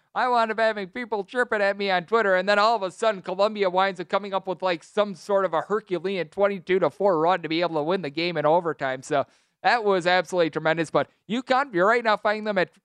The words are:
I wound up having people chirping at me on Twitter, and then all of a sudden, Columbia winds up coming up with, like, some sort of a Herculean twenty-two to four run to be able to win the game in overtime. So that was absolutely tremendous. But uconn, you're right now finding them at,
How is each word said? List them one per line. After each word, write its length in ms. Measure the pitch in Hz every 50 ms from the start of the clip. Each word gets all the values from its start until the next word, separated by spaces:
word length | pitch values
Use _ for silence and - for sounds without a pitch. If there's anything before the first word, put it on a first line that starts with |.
| _ _ -
I 140 | 196 240 254
wound 240 | 247 233 226 220
up 80 | 214 220
having 280 | 220 220 214 208 190 175
people 360 | - 247 247 214 226 202 190
chirping 360 | - - 247 247 - 226 208
at 160 | 196 196 202
me 140 | 202 202 196
on 140 | 185 180 170
Twitter, 320 | - 220 233 214 196 185
and 120 | 185 185 202
then 100 | 208 202
all 180 | 208 226 240
of 60 | 208
a 80 | 190 180
sudden, 300 | - - 226 220 208 185
Columbia 460 | - 185 185 190 202 214 214 208 196 180
winds 300 | 175 185 190 196 185 175
up 100 | 165 -
coming 240 | 202 196 202 196
up 140 | 196 190 -
with, 160 | 190 175 -
like, 220 | 185 185 175 151 -
some 300 | - _ 208 208 208 180
sort 300 | - - - 202 196 190
of 80 | 175
a 100 | 165 156
Herculean 680 | 147 - 208 214 208 - 175 165 165 196 202 180 160 151
twenty-two 500 | - 196 202 202 202 180 - - 185 190
to 120 | 170 143
four 280 | - - 196 202 175 151
run 240 | 160 175 190 180
to 60 | 160 151
be 120 | 160 170
able 140 | 175 165 165
to 60 | 151
win 200 | 147 160 190 202
the 80 | 160 143
game 260 | 143 160 170 175 170
in 100 | 151 143
overtime. 560 | 147 160 180 170 160 143 - 143 131 131 135
So 240 | - - 151 139 123 - _ _ _ _ _ _ -
that 180 | 190 233 240
was 240 | 208 202 190 185 160
absolutely 440 | 180 180 185 165 - 185 180 165 156
tremendous. 400 | - 156 156 156 160 165 160 -
But 180 | - 147 139 - _ _ _ -
uconn, 460 | 214 254 - - 254 254 285 277 202
you're 120 | 170 185 214
right 160 | 240 247 240
now 120 | 220 208
finding 280 | 196 - 214 214 214 214
them 140 | 214 202 185
at, 120 | 170 - _ _